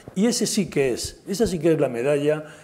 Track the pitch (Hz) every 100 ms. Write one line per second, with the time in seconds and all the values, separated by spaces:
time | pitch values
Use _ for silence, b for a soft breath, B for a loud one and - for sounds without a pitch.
0 | B - 233 - 214 - 165 151 135 107
1 | - - - 190 214 175 165 151 135 120
2 | 131 147 143 151 151 B